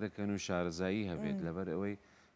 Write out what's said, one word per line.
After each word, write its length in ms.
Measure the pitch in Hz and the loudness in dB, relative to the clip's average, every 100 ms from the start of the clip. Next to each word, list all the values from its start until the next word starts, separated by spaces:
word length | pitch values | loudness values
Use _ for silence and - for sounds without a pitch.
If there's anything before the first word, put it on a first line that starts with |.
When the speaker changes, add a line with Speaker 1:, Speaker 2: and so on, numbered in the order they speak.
Speaker 1:
دەکەن 260 | 101 - 101 101 | -2 -2 0 0
و 20 | |
شارەزایی 640 | - 90 87 82 92 101 101 | 2 2 2 2 2 2 0
هەبێت. 260 | 80 73 69 | 0 0 0
Speaker 2:
مم. 60 | 82 | 0
Speaker 1:
لەبەر 200 | 82 92 | 0 0
ئەوەی 220 | 80 101 101 - - - | 0 -2 -4 -10 -20 -20